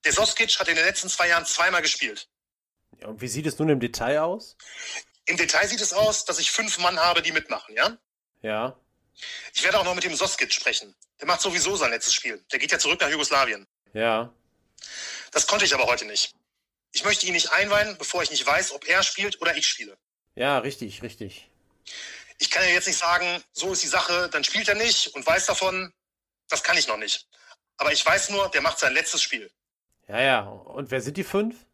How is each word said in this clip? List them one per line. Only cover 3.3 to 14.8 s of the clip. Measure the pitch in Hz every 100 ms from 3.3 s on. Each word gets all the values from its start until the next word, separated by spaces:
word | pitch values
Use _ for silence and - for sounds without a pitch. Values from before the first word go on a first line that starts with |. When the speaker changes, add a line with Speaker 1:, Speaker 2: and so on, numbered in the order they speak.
| 120 156
Speaker 2:
es | 143
nun | 156
im | 139
Detail | 117 - 120 147
aus? | 160 202 - _ - - - - - _
Speaker 1:
Im | - 170
Detail | 170 156 170
sieht | 240
es | -
aus, | 185 214 214
dass | - 175
ich | 160
fünf | - - -
Mann | 175 180
habe, | 170 170
die | 165
mitmachen, | 160 - 107 - 110
ja? | 156 233 _ _ _ _
Speaker 2:
Ja. | 110 107 123 131 _ _ _ - - - -
Speaker 1:
Ich | -
werde | 175 202
auch |
noch | 180
mit | 180
dem | 175
Soskic | 147 185 - 123
sprechen. | - - 110 104 _ _ _
Der | 143
macht | 175
sowieso | 196 175 180 202
sein | 127
letztes | 117 -
Spiel. | - 123 107 _
Der | 131
geht | 139
ja | 170
zurück | 147 175
nach | 143
Jugoslawien. | 151 143 143 127 101 98 _ _
Speaker 2:
Ja. | 107 117 110 120 _ _ _ _ -